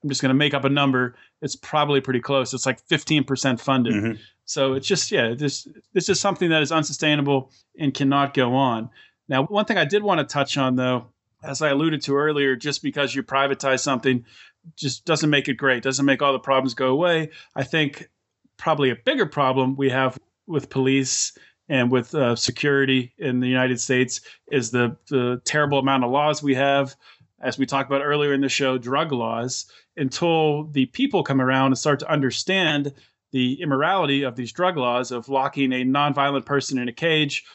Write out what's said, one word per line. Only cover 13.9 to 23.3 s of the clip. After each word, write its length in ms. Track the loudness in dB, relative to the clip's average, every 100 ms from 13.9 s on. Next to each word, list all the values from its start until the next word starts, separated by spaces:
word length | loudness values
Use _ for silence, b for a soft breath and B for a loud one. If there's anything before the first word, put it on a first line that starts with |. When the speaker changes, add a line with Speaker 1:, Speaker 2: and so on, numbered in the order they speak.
| 0 0 0 B B B _ -20 -8
Speaker 1:
just 300 | -8 -6 -2
doesn't 240 | 0 2
make 180 | 2 0
it 60 | -2
great, 280 | 0 0
doesn't 220 | 0 0 2
make 160 | 2
all 120 | 2
the 60 | 0
problems 340 | 2 0 0
go 140 | -2 0
away. 400 | 2 2 0 -2 B B -8
I 80 |
think 460 | -4 -2 -2 -4 -18 _ _ _ _ -6
probably 320 | -2 2 2
a 60 | 0
bigger 300 | -2 0 -2
problem 500 | 0 0 2 0 0
we 140 | 0
have 280 | 2 0 -2 -16 _ -6
with 220 | -6 -4
police 680 | -2 0 2 0 -2 -4 b b b -4
and 220 | 0 2
with, 240 | 2 0 0
uh, 200 | 0 0
security 800 | -2 -2 0 2 2 2 -2 -6
in 220 | -4